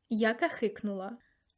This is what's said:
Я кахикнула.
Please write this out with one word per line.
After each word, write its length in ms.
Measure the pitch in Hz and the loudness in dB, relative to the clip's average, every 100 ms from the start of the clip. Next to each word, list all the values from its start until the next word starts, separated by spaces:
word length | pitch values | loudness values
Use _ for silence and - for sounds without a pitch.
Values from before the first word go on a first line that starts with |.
| - | -4
Я 240 | 214 220 | 2 2
кахикнула. 840 | 233 330 - 208 208 208 196 196 240 _ _ _ | 4 0 2 -2 -2 -4 -4 -6 -10 _ _ _